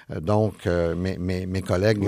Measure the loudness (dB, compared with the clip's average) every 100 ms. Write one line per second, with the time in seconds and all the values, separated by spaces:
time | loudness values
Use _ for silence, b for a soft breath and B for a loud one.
0 | B -6 0 2 2 -2 -2 0 0 0
1 | -4 -2 -2 -2 -2 -4 0 2 2 2